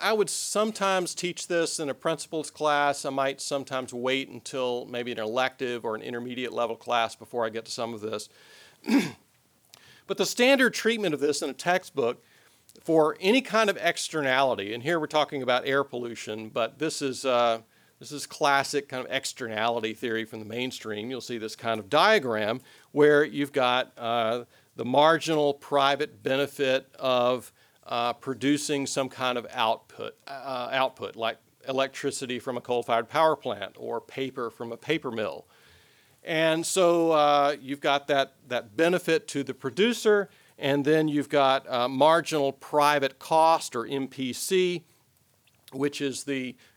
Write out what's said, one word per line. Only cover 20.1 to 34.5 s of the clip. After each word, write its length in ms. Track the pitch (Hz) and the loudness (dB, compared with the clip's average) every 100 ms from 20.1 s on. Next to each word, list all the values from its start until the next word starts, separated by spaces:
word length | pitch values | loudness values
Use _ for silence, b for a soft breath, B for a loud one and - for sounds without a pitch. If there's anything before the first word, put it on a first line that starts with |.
| 113 110 | -4 -6
from 140 | 113 | -12
the 60 | 107 | -10
mainstream. 640 | 117 127 - 110 104 117 | -6 -6 -8 -8 -8 -8
You'll 120 | 127 | -10
see 160 | - 120 | -8 -8
this 180 | 107 - | -8 -8
kind 240 | 117 110 | -4 -4
of 100 | 95 | 0
diagram 720 | 151 196 214 127 107 104 127 B B B | 4 4 4 2 -2 0 -4 B B B
where 320 | 143 147 147 | 4 6 6
you've 300 | 147 143 139 | 4 -2 -4
got, 440 | 135 123 123 127 - | 0 2 2 -2 -6
uh, 460 | 117 120 110 123 120 b b - | -2 0 0 -2 -8 b b -10
the 100 | 117 | 0
marginal 680 | 139 156 160 156 156 143 | 6 6 4 2 2 2
private 680 | 143 - 143 139 139 151 104 | 0 0 2 4 2 -4 -6
benefit 720 | 131 135 139 - 135 131 - - | -2 0 -2 -2 0 0 -2 -6
of, 540 | 131 123 123 127 - b b b - | 0 2 2 0 -6 b b b -6
uh, 260 | 120 120 | -2 -2
producing 760 | 117 139 117 131 147 147 143 135 | -4 -8 -2 0 0 0 -4 -2
some 200 | 143 131 | -4 -4
kind 300 | - 127 123 | -4 -2 -2
of 100 | 107 | -6
output, 600 | 123 110 113 _ - 110 - - | -2 0 0 _ -12 -12 -12 -16
uh, 420 | 139 135 127 120 | -12 -8 -6 -2
output, 420 | 131 131 - 101 110 | 0 0 -2 -12 -6
like 220 | 113 - _ _ - | -6 -6 _ _ -6
electricity 680 | 131 135 - 139 - 127 123 | -2 -2 -2 -6 -4 -6 -6
from 200 | 135 123 | -6 -8
a 40 | |
coal-fired 460 | - 123 113 117 117 | -2 -2 2 0 0
power 300 | 147 160 151 | 2 4 2
plant 380 | 127 101 95 - | -4 -6 -8 -10
or 240 | 117 117 | -8 -8
paper 480 | - - 135 131 | -8 -8 -8 -6
from 240 | 117 | -8